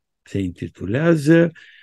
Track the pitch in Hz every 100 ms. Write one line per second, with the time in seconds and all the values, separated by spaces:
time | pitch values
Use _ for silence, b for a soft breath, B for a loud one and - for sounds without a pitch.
0 | _ _ _ 104 95 87 85 - 90 120
1 | 165 165 139 165 170 b b b